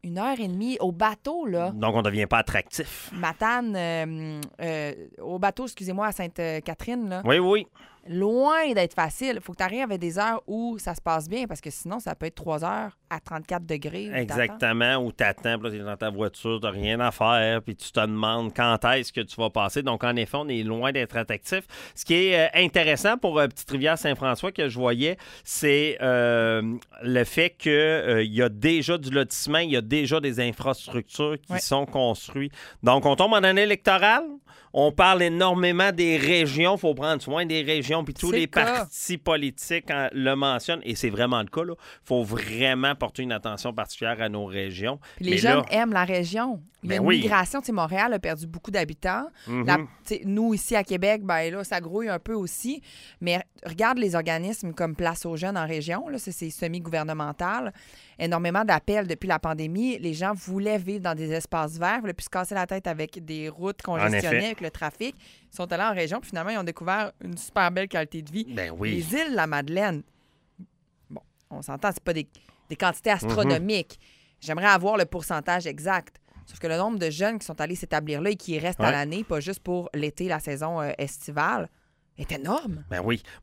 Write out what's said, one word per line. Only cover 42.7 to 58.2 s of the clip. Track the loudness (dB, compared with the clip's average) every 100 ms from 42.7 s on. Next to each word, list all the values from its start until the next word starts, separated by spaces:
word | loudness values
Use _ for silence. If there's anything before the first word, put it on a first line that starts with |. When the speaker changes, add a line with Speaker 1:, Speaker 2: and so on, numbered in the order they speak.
| 4 0
Speaker 2:
porter | 0 -4 -4
une | -6
attention | -4 -6 -6 -6
particulière | -6 -8 -4 -4 -2
à | -2
nos | -2 -4
régions. | -4 -4 -4 -4 -4 -12 -6
Speaker 1:
Puis | 0
les |
Speaker 2:
Mais | 4
Speaker 1:
jeunes | 6 4
Speaker 2:
là | 4
Speaker 1:
aiment | 2 2
la | 2
région. | 2 0 0 -2 -2 -4 -10 _
Il | -2
y |
a | 2
Speaker 2:
Ben |
Speaker 1:
une | 4
Speaker 2:
oui. | 4
Speaker 1:
migration. | 6 2 2 -4
Tu | -4
sais, |
Montréal | -2 0 0 0
a | 0
perdu | -2 -6 -8
beaucoup | -12 -4
d'habitants. | -2 -2 -2 -2 -2 -6 _ -6
Speaker 2:
Mhm. | -2 2
Speaker 1:
La, | 2
tu | 0 -14
sais, | -8 -6 -2
nous, | 0 2
ici, | 0 0 0
à |
Québec, | 0 0 2 2
ben | 2 0 0
là, | -4
ça | -4 -6
grouille | -4 -4 -2
un | -4
peu | -4
aussi. | -4 -4 -6 -6 -6 -10 -20 -20 -6
Mais | -2 -2 -2 _ -14
regarde | 0 2 2
les | 0
organismes | 0 0 -2 -2 -6 -8
comme | -4 -4 0
Place | -2 -2 -6
aux | -4
jeunes | -4 -4
en | -4
région, | -4 -4 -6 -6
là, | -10
c'est, | -10
c'est | -10 -10
semi-gouvernemental. | -6 -6 -6 -4 -4 -4 -4 -6 -4 -4 -2 -6 -10 -20 -20 -20
Énormément | -8